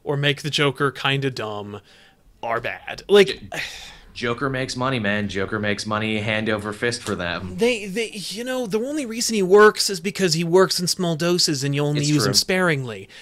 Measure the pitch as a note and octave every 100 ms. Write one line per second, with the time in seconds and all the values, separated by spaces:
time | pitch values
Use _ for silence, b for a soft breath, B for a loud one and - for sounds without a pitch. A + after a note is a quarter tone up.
0 | - C#3+ C#3+ C#3+ D3+ C#3+ C#3+ C3 C#3+ -
1 | C#3 C#3 C#3 A#2 G#2+ G#2 G2+ G2+ b b
2 | b b _ _ A#2 A#2 A#2 F#2 - -
3 | - G3+ E3 A2+ G2 - B B B B
4 | B - A#2+ A#2+ C#3 C3 C3 C3 B2+ C3
5 | G#2 G#2 G#2 G2 G2 A2 G#2 G2+ A2 G#2+
6 | A2 A2 G#2+ G#2+ A2 G#2+ G#2 G2 A#2+ A#2
7 | G#2+ F2+ F2 E2+ F#2 F#2 A#3 A#3 G3+ G3
8 | A3 G#3 D#3+ F#3+ B3 B3+ A#3 G#3+ B3+ D4+
9 | A#3+ A3+ A#3 A3 F3+ G3+ G#3+ G3+ - F#3+
10 | F3 - F#3 D#3+ E3+ F3+ F#3 - F3+ -
11 | F3 D#3 E3+ F3+ - C#3+ C#3 C#3 D3 D3
12 | D3 D3+ G2+ G2+ - F#3 F3+ C#3+ B2+ G2+
13 | F#2+ B